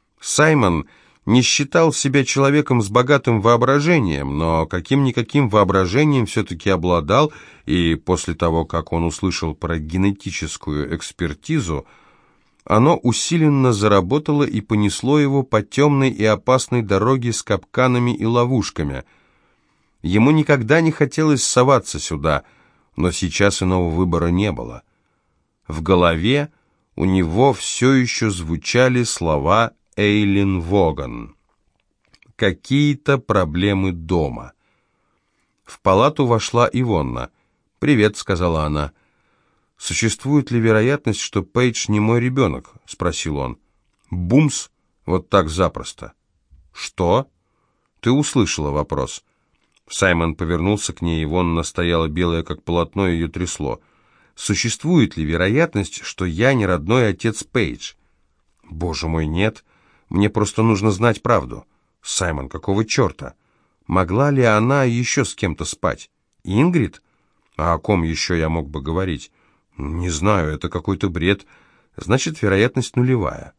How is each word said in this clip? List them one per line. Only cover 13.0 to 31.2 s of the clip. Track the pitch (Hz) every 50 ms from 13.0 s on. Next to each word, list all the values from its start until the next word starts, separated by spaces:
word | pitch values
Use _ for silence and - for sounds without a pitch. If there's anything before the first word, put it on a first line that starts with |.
| - 120 110 - - - 165 170 156 151 143 139 131 127 117
заработало | 101 101 107 101 98 90 87 120 151 151 - 147 147 143
и | - - 110
понесло | 104 - 117 104 104 101 - - - 123 143 151
его | 147 139 139 139
по | 131 - - 110 98
тёмной | - - - 143 147 143 139 135 131
и | 110 - 104
опасной | 107 107 101 - - 127 131 - - 127 123 113
дороге | 101 101 95 104 120 135 131 120 120 107
с | -
капканами | - - 104 95 - _ - - 127 127 123 123 120 120 123
и | - 95
ловушками. | 113 120 120 120 123 131 120 - - - - 80 71 67 65 65 - _ _ _ _ _ _ _ _ _ _ _ _ _ _ _ _ _ _ -
Ему | 85 90 104 113 135
никогда | 156 156 147 - 147 139 117 107 147 165
не | 165 160
хотелось | 151 - 151 139 - - 156 156 147 127 -
соваться | - - 123 123 131 139 123 - - - 73
сюда, | - - 85 73 69 80 73 67 - _ _ _ _ _ _ _ _ _ _
но | - 78 90
сейчас | 87 - - 87 80 - 101 101 95 - 98
иного | 92 92 92 90 85
выбора | 80 85 92 90 82 82 85 85
не | 87 90 101 107
было. | 78 62 58 57 58 58 - _ _ _ _ _ _ _ _ _ _ _ _ _ _ _ _ -
В | 78 80
голове | 80 80 92 90 87 85 82 82 82 110 131 143 143 151 - _ _ _ _ _ _ _ _
у | - 76
него | 95 95 95 90 80 80 101 127 139 123
всё | - - - - - 127 127 135
ещё | 131 123 117 - - 127 110
звучали | 98 90 85 78 85 82 - - - 120 127 131 127 123
слова | 120 113 - - 87 82 78 73 69 80 98 107 117 113 - _ _ _ _
Эйлин | - 104 104 104 107 104 101 98 98 101 98 95 90
Воган. | 82 85 95 101 92 80 76 67 71 64 58 58